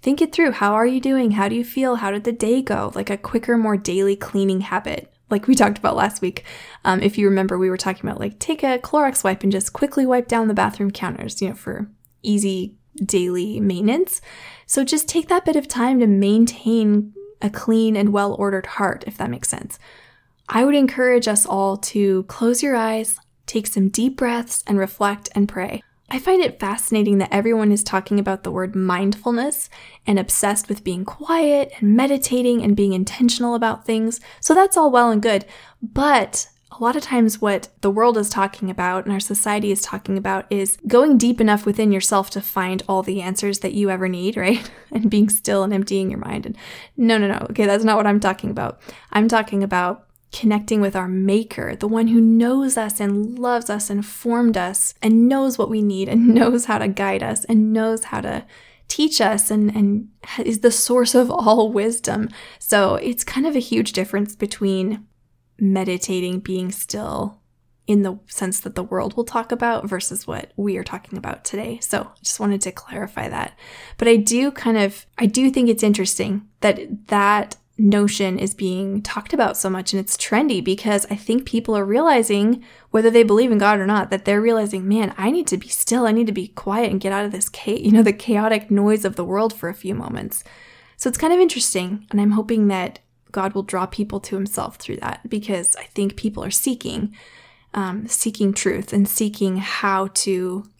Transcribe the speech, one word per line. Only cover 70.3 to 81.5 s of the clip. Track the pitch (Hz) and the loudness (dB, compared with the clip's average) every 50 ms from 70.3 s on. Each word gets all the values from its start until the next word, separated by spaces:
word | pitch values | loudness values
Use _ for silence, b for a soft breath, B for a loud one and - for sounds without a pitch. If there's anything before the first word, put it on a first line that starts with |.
| 160 - - - _ - | -10 -10 -10 -14 _ -6
we | 202 202 190 185 | -4 -2 -2 -4
are | 180 | -6
talking | - - - - - - 196 | -8 -12 -14 -14 -12 -14 -10
about | - - - - _ | -10 -10 -10 -10 _
today. | - - 196 220 226 233 233 | -10 -8 -8 -8 -8 -10 -8
So | - - - 202 | -6 -4 -4 -4
I | - - - _ | -4 -6 -14 _
just | _ - - - | _ -6 -6 -2
wanted | 214 202 202 196 | -2 -2 0 0
to | 202 190 | -2 -6
clarify | 185 - - - - - 208 202 208 - - - | -8 -12 -16 -12 -10 -10 -10 -8 -8 -8 -8 -6
that. | - - - - - B B B B B B B B B | -6 -6 -8 -8 -10 B B B B B B B B B
But | - 233 | 4 6
I | 233 226 | 6 6
do | 214 220 233 240 262 285 | 6 2 2 2 0 0
kind | 269 - - 240 226 220 | -2 -2 -2 0 2 2
of, | 202 196 202 - - _ _ - | 2 0 -2 -6 -20 _ _ 0
I | 240 | 0
do | 208 214 254 262 269 | 2 2 4 2 4
think | 262 269 247 233 | 4 4 4 2
it's | 226 214 - | 2 2 4
interesting | 214 208 - 190 185 - - 190 214 196 202 208 _ _ _ | 2 2 2 0 -2 -2 -4 -2 -4 -4 -4 -6 _ _ _
that | - 214 202 208 - - - 208 - - | 2 2 2 2 -2 -10 -12 -12 -6 -2
that | - 202 202 202 208 208 202 - - _ _ _ _ - | 0 2 4 4 2 2 0 -4 -10 _ _ _ _ 2
notion | 220 202 202 208 202 202 208 - 202 190 185 190 | 4 4 6 6 4 2 2 0 -2 -2 -2 -2
is | 190 190 - | -4 -4 -4
being | - 196 185 180 185 196 196 196 202 | -4 -4 -4 -4 -4 -4 -4 -4 -6
talked | 208 - - - 208 - - | -6 -6 -8 -10 -8 -4 0
about | 302 233 190 - - | 0 0 0 0 -2
so | - 294 | -4 -4
much | 185 185 190 - - | -4 -4 -4 -4 -4
and | 196 | -4
it's | 190 - - - | -2 -2 -4 -6
trendy | - - - 214 294 302 240 190 - | -4 -2 0 2 2 2 0 -2 0
because | - 185 202 - 226 208 202 196 - | -2 -4 -2 0 0 0 0 -2 -4
I | 208 | -8
think | 202 - - 226 247 262 | -10 -4 -2 -2 -2 -2
people | - | -2